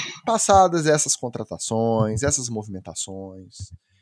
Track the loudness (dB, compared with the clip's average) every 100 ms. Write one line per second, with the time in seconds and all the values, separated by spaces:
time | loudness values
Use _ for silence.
0 | -6 -8 -2 0 4 6 6 4 2 2
1 | 2 -4 -6 -10 -10 -10 -4 0 2 2
2 | 0 0 -2 -2 -4 -8 -8 -12 -12 -12
3 | -12 -12 -14 -16 -20 -18 -18 -18 _ _